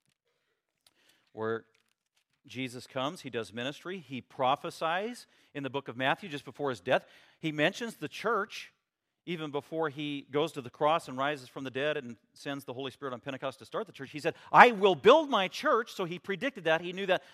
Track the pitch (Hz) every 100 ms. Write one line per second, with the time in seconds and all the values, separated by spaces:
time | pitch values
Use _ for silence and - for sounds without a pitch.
0 | _ _ _ _ _ _ _ _ _ _
1 | _ _ _ 107 110 113 - _ _ _
2 | _ _ _ _ 139 120 131 120 - 135
3 | 135 180 135 117 101 110 127 147 175 190
4 | 123 127 - - 127 143 170 - 160 180
5 | 220 240 - _ _ 143 135 135 135 120
6 | 131 160 196 143 - 123 143 110 123 165
7 | - - - _ 160 151 156 - 233 -
8 | - - 202 220 214 - - _ _ _
9 | _ _ - 170 156 139 - 160 156 135
10 | 147 143 - 139 160 147 120 - 151 165
11 | - 131 139 147 123 151 131 127 147 147
12 | 120 113 _ - 147 139 135 123 139 -
13 | 139 120 143 131 135 - 113 165 214 -
14 | 131 151 160 - - 156 247 208 196 160
15 | 180 311 285 226 185 - 302 233 226 -
16 | 175 175 - 190 254 208 160 160 175 185
17 | 196 180 -